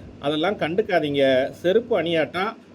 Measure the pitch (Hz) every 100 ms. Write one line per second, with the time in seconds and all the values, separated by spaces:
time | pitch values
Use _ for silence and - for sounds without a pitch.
0 | - - 147 156 175 214 156 180 214 175
1 | 151 143 135 131 135 - 170 220 233 208
2 | 165 165 147 175 196 - -